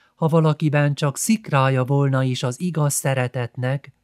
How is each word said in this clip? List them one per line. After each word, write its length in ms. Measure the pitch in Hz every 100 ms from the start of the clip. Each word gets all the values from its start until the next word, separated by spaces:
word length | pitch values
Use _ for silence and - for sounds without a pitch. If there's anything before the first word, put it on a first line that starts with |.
| _
ha 140 | _ 165
valakiben 640 | 165 160 151 160 147 143
csak 220 | 143 147 135
szikrája 680 | - 220 - 143 131 131
volna 380 | 127 139 139 131
is 200 | 131 127
az 180 | 127 123
igaz 320 | 180 160 147
szeretetnek 1000 | - 143 131 127 131 120 - 127 139 - _